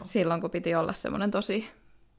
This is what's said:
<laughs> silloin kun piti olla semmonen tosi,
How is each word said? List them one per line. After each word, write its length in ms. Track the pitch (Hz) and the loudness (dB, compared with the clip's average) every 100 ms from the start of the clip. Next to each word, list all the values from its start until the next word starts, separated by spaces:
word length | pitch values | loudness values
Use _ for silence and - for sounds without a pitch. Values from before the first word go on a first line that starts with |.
| 185 | 0
<laughs> 40 | |
silloin 280 | 214 165 170 | 2 2 2
kun 80 | 170 | -2
piti 240 | 175 170 165 | -2 0 0
olla 180 | 165 | 0
semmonen 380 | 180 - - 208 | -2 -2 0 0
tosi, 380 | 202 208 208 220 - - - - | 0 0 -2 -4 -14 -20 -20 -20